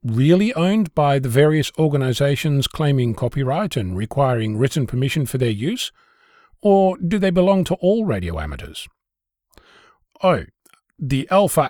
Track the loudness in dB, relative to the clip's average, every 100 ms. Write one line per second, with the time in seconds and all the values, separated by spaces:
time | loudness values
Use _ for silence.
0 | -4 2 4 4 2 0 0 0 -2 0
1 | 0 0 0 4 4 2 -2 -2 0 0
2 | -2 0 0 0 0 0 -2 -2 0 2
3 | 0 -2 -4 -2 -2 -2 -2 -4 -4 -4
4 | -4 0 0 0 -2 0 -2 0 -2 -2
5 | -2 -2 -2 0 -2 -2 -4 -6 -8 -12
6 | _ _ _ _ _ _ 2 4 4 0
7 | -2 0 2 4 4 2 0 0 0 2
8 | 0 -2 -4 -6 -6 -8 -12 -16 -18 _
9 | _ _ _ _ _ _ _ _ _ _
10 | _ _ 0 0 -4 _ _ _ _ -12
11 | -4 -4 0 2 2 0